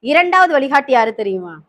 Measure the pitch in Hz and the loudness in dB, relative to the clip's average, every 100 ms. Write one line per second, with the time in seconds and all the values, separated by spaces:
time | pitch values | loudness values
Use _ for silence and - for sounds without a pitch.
0 | 226 311 359 370 359 294 269 285 277 247 | 0 0 2 2 2 2 0 -2 2 0
1 | 226 220 202 185 175 160 | 0 -2 -6 -6 -10 -18